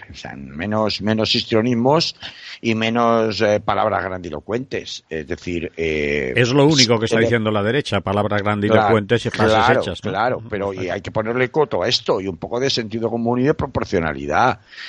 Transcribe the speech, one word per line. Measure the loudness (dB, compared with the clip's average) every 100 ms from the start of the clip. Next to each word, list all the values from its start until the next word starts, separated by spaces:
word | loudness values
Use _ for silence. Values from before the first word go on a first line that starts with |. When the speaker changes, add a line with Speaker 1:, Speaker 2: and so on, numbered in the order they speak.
| -16
Speaker 1:
o |
sea, | -16 -14 -14
menos, | -14 -8 -4 0 0 -2
menos | -2 0 0
histrionismos | 0 0 0 2 2 4 2 2 -6 -16 -16 -18 -6
y | -2 0
menos, | 2 2 4 4 2 2
eh, | 2 2
palabras | 2 0 2 0
grandilocuentes. | -2 -6 -8 -10 -6 -6 -4 -8 -8 -14 -10
Es | -8 -6
decir, | -8 -4 -4 -6 -4
eh, | -2 0 0 0 0 0
Speaker 2:
Es | 2
lo | 4 4
único | 4 4 2
que | 2
está | 2
Speaker 1:
eh, |
Speaker 2:
diciendo | 2 2 2
la | 0
derecha, | 0 0 0 -2
palabras | 0 0 0 0
grandilocuentes | 0 0 4 4 6 2 2 0
Speaker 1:
Claro, | 0
Speaker 2:
y | 0
frases | 2 4 4
Speaker 1:
claro, | 2 0
Speaker 2:
marchas, | -4
¿no? | -4
Speaker 1:
Claro, | 0 0 -2
Speaker 2:
Ujú, | -6
Speaker 1:
pero | -4 -4
y | -4
Speaker 2:
exacto. | -4
Speaker 1:
hay | -4
que | -4
ponerle | -4 -2 0 0
coto | 2 0 2
a | 0
esto | 0 0 -2
y | -2
un | -6
poco | -6 -2
de | -2
sentido | -2 -4 -4 -2
común | -2 0 2
y |
de | 2
proporcionalidad. | 0 -2 -4 -2 0 0 -4 -2 2 2 0 _ -18